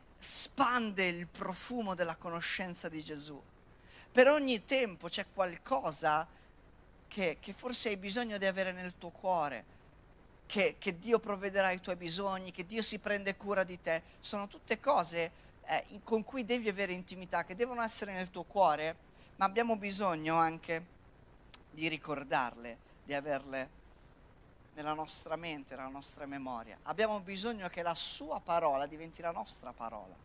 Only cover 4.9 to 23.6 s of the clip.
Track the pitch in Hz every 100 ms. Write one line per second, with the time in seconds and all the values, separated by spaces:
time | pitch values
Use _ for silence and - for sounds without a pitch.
4.9 | 170 170 - 190 - 180 170 - 262 180
5.9 | 147 170 151 160 - - - - - -
6.9 | - - - 175 147 - 190 254 240 226
7.9 | 196 196 214 233 208 190 185 185 180 180
8.9 | - 175 - 190 175 143 120 - - -
9.9 | - - - - - - 208 170 - 202
10.9 | 170 214 226 214 196 196 196 190 180 190
11.9 | 180 170 170 196 190 185 180 175 220 214
12.9 | 208 208 202 196 190 202 196 185 180 175
13.9 | 160 - - - 208 208 - - 220 269
14.9 | 277 160 170 165 - - - - 156 -
15.9 | 202 - 220 - 269 214 247 220 190 196
16.9 | 180 180 185 180 175 165 185 247 240 226
17.9 | - 202 185 180 180 170 202 175 151 160
18.9 | 165 - - - - 190 202 233 214 202
19.9 | 196 202 160 156 165 165 165 - 165 170
20.9 | - - - - - - - - 151 160
21.9 | 156 - 143 131 151 123 113 120 113 -
22.9 | - - 143 147 135 139 135